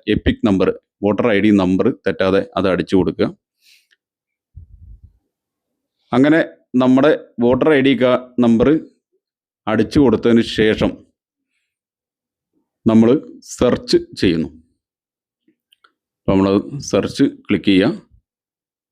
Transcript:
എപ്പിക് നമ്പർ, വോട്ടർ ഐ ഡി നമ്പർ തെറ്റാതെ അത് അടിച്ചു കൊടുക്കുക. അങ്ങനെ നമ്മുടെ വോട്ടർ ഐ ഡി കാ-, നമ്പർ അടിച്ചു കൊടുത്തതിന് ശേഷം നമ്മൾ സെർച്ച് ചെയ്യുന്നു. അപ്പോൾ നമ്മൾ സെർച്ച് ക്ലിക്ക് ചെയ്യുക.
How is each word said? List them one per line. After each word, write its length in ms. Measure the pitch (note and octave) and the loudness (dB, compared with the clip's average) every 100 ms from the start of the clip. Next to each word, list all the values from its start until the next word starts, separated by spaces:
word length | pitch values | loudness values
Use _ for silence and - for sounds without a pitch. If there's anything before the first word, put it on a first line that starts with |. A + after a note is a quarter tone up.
| - | -4
എപ്പിക് 280 | G#2 - - A2 | -4 -2 -2 -2
നമ്പർ, 200 | F#2+ F2+ - _ _ | 0 -2 -4 _ _
വോട്ടർ 240 | G2+ G2+ A#2+ G2+ | -4 -2 0 0
ഐ 20 | |
ഡി 80 | G#2+ G2+ | 2 2
നമ്പർ 260 | F#2 F#2 G#2 - - | 2 0 -2 -4 -6
തെറ്റാതെ 360 | F2 F#2+ G2 - F#2 | -4 -2 -2 -2 -4
അത് 80 | F#2+ | -2
അടിച്ചു 240 | F2 E2 F#2+ | -2 -2 -2
കൊടുക്കുക. 280 | E2 D#2 A2+ - _ _ _ _ _ _ _ _ _ _ _ - - - - - - _ _ _ _ _ _ _ _ _ _ B2 | 0 -2 -6 -8 _ _ _ _ _ _ _ _ _ _ _ -20 -20 -20 -20 -20 -20 _ _ _ _ _ _ _ _ _ _ 0
അങ്ങനെ 240 | D3 D#3+ - - _ B2+ | 2 2 0 -8 _ -2
നമ്മുടെ 280 | B2+ B2+ D3 - - - | 2 2 2 0 -4 -4
വോട്ടർ 260 | A#2+ B2+ D3+ D3 | 0 2 2 2
ഐ 20 | C3 | 2
ഡി 60 | A#2+ | 2
കാ-, 220 | B2 B2 - - A#2+ | 0 0 -4 -2 0
നമ്പർ 240 | A2+ B2 D#3 - _ _ _ _ _ _ _ - | 2 2 0 -4 _ _ _ _ _ _ _ -4
അടിച്ചു 300 | A2 G#2+ D#3 C3 | -2 0 2 2
കൊടുത്തതിന് 380 | G#2+ A#2+ A#2 A2+ - | 2 2 2 0 -2
ശേഷം 340 | G#2+ G#2+ A2 - _ _ _ _ _ _ _ _ _ _ _ _ _ _ _ _ _ _ A#2 | 0 0 -2 -6 _ _ _ _ _ _ _ _ _ _ _ _ _ _ _ _ _ _ 0
നമ്മൾ 200 | A2+ A2+ D3 - - - - | 2 4 2 -4 -20 -16 -4
സെർച്ച് 420 | B2+ - - F3 E3+ - | -2 -2 -2 -2 -2 -4
ചെയ്യുന്നു. 280 | G2+ E2 D2+ - _ _ _ _ _ _ _ _ _ _ _ _ _ _ _ _ | -2 -2 -4 -10 _ _ _ _ _ _ _ _ _ _ _ _ _ _ _ _
അപ്പോൾ 140 | - | -2
നമ്മൾ 160 | G2 G2 G2+ - C#3+ - | 0 2 0 -2 -10 -4
സെർച്ച് 380 | G2+ F#2+ - C#3 - - | -4 -2 -2 -2 -2 -4
ക്ലിക്ക് 240 | A#2+ - | -2 2
ചെയ്യുക. 220 | F#2+ A2 G#3+ - _ _ _ _ _ _ _ _ | 2 2 -2 -12 _ _ _ _ _ _ _ _